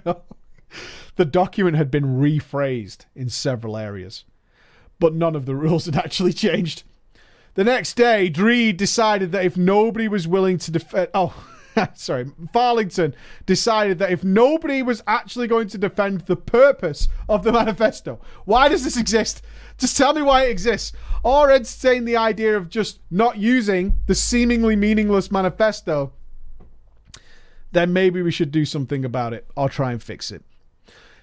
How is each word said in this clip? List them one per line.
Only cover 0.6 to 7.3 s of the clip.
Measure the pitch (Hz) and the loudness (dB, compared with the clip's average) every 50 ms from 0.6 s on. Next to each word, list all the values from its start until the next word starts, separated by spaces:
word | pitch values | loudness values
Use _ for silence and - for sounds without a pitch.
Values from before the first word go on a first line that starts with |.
| - - - - - - - - - - - | -20 -20 -20 -20 -18 -18 -18 -20 -20 -6 -2
The | - 180 | -2 0
document | 139 120 180 185 185 - - 196 175 156 | 2 2 0 0 0 0 0 0 2 2
had | 156 156 135 | 2 0 0
been | 135 147 143 135 131 127 | 0 -2 0 0 0 2
rephrased | 143 147 156 147 - - - 139 143 135 131 120 104 90 - - - _ - | 2 2 2 0 -2 -4 -4 -4 -4 -2 -4 -6 -8 -10 -16 -20 -20 _ -14
in | 139 127 120 | -10 -8 -8
several | - - - 147 127 110 117 110 107 | -8 -6 -4 -4 -4 -4 -6 -8 -8
areas, | 110 107 104 101 98 92 95 - - - _ _ _ _ _ _ _ _ _ _ _ _ _ _ - | -8 -8 -10 -10 -12 -14 -14 -16 -20 -20 _ _ _ _ _ _ _ _ _ _ _ _ _ _ 0
but | 175 160 156 | 0 0 2
none | 160 170 165 156 | 0 -2 -2 -2
of | 147 131 | -4 -4
the | 131 135 | -6 -4
rules | 139 156 160 170 160 - | -2 0 0 0 0 -2
had | 170 135 | -2 -4
actually | - - 147 - - 185 175 160 | -4 -4 -4 -2 -2 0 0 0
changed. | - 214 196 160 - 175 160 - - - - _ _ _ _ _ _ _ _ | 0 0 0 0 0 -2 -4 -6 -10 -16 -20 _ _ _ _ _ _ _ _